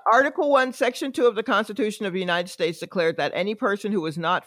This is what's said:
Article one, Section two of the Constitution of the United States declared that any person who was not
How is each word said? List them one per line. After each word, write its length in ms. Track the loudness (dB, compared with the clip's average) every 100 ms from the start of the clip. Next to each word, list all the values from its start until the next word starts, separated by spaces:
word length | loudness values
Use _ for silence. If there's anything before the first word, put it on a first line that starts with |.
| 4
Article 380 | 4 4 2 2
one, 240 | 4 2
Section 380 | 0 -2 0 -6
two 160 | 2 2
of 80 | 2
the 80 |
Constitution 600 | 0 0 0 -2 -4 -2 -4
of 60 |
the 60 | -4
United 300 | -2 -2 -2
States 300 | -2 -4 -2
declared 380 | -6 0 0 2
that 140 | -2 -2
any 180 | -4
person 380 | -2 -2 -2 -2
who 100 | -2
was 160 | -2 -2
not 280 | 0 0